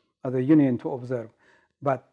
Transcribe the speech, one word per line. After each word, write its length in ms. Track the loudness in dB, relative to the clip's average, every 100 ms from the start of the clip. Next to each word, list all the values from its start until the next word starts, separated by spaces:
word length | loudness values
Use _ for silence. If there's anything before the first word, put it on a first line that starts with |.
| _ _
as 100 | -6
a 80 | -2
union 340 | 4 4 4 0
to 140 | -6
observe. 380 | -10 -8 -10 -10 _ _ _ _ _
But 280 | -6 -6 _